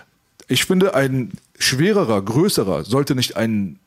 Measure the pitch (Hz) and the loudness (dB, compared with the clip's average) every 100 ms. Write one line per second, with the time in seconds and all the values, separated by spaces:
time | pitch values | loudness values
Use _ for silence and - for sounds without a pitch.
0 | - _ _ _ - 127 - 185 190 - | -20 _ _ _ -4 -2 0 2 2 2
1 | 135 131 120 - _ _ - 127 175 208 | 0 -2 -6 -10 _ _ -2 2 2 2
2 | 143 104 98 117 196 - 101 78 78 127 | 2 0 0 0 2 2 0 -2 0 -2
3 | 143 131 120 - 113 107 98 71 | 0 -2 -2 -2 -2 -2 -4 -8